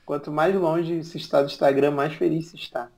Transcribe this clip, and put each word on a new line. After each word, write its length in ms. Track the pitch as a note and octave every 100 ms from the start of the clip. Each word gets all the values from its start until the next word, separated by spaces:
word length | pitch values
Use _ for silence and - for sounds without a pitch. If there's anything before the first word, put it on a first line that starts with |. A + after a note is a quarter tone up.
Quanto 260 | - D3 C#3+
mais 240 | D3+ D#3+
longe 480 | G3 E3+ E3 E3 E3
se 140 | D#3+ D#3+
está 240 | D#3+ C#3+
do 60 | C#3+
Instagram, 440 | - D3 C#3 C#3+
mais 200 | C#3+ D3
feliz 340 | - F3 D#3+ D#3+
se 80 | -
está. 320 | - C3 A#2+